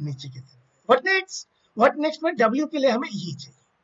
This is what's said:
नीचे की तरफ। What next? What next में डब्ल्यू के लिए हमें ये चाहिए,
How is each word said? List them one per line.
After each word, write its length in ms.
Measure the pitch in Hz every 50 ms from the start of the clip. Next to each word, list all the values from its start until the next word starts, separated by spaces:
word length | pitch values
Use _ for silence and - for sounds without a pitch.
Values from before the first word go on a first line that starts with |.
नीचे 280 | 147 147 135 - 143 139
की 100 | - -
तरफ। 500 | - _ _ _ _ _ _ _ _ -
What 180 | 254 - 349
next? 400 | 381 381 381 370 - - - - _ _ _ _ _ _
What 280 | 220 233 285 277 302 294
next 180 | 311 311 - 311
में 120 | 330 339
डब्ल्यू 320 | 220 233 220 240 277 302
के 100 | 302 330
लिए 120 | 285 262 269
हमें 200 | 220 240 330 -
ये 240 | 202 165 170 170 139
चाहिए, 260 | - - - _ _ _ _ _ _